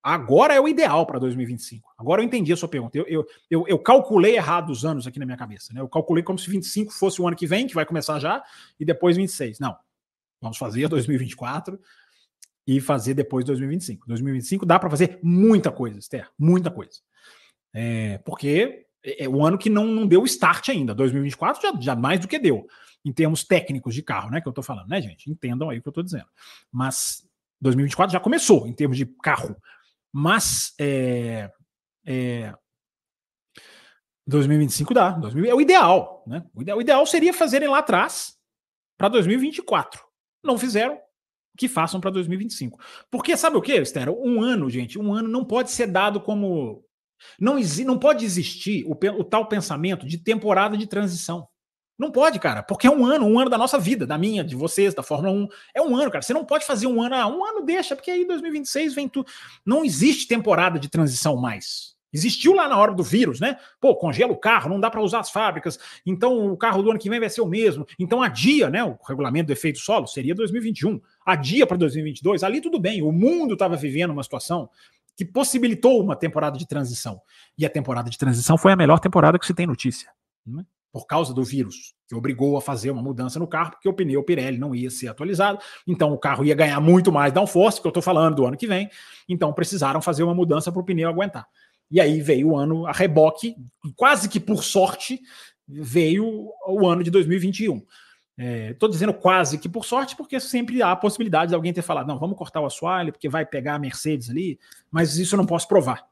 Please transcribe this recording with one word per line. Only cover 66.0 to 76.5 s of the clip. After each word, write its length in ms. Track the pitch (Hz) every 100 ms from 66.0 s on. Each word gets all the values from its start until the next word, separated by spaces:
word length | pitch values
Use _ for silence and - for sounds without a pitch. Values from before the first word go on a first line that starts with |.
então 480 | - 185 240 247 202
o 40 | 185
carro 260 | 226 190
do 80 | 208
ano 80 | 214
que 100 | 196
vem 120 | 233
vai 100 | 226
ser 100 | 220
o 60 | 208
mesmo. 400 | 196 220 135 147 -
Então 220 | 180 240
adia, 480 | 240 113 175 302 190
né? 140 | 175
O 160 | 226 117 -
regulamento 400 | 135 135 143 160
do 60 |
efeito 260 | 170 160 139
solo 280 | - 214 123
seria 280 | - 131
dois 160 | 180 220
mil 100 | 220
e 40 |
vinte 160 | 226 214
e 60 | 175
um. 140 | 180 _ _
Adia 420 | - 175 135 226 262
pra 100 | 180
dois 180 | 160
mil 100 | 139
e 40 | 151
vinte 100 | 123
e 40 |
dois. 200 | 170 220
Ali 180 | 190 262
tudo 200 | 339 330
bem, 200 | 180 214
o 120 | 151
mundo 440 | 165 233 349 294 190
tava 200 | 185 160
vivendo 340 | 143 135 175
uma 120 | 143
situação 440 | 135 135 - 170 123 _ _ _ _ -
que 80 |
possibilitou 800 | 175 254 285 254 240 220 247 196
uma 140 | 196 151
temporada 420 | 165 156 151